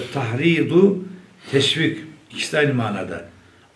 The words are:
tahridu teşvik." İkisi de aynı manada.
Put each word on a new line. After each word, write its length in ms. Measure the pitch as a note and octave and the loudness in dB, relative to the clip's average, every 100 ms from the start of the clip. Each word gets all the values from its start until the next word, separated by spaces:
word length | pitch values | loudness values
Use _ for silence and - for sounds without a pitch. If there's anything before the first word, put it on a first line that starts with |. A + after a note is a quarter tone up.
| - | -4
tahridu 880 | C3+ A2+ B2 E3+ D#3 A#2+ E3 G3 F#3 - - - - - | -6 -4 0 2 2 4 6 4 4 -6 -14 -20 -20 -2
teşvik." 480 | C#3 C3+ D#3+ D3+ - - - - | 0 2 0 -2 -4 -12 -20 -14
İkisi 220 | - - | -10 -2
de 60 | D#3 | 0
aynı 160 | D3 | 2
manada. 500 | B2 G#2+ G2 F#2 E2 - - - _ _ | 2 -2 -4 -6 -10 -14 -20 -20 _ _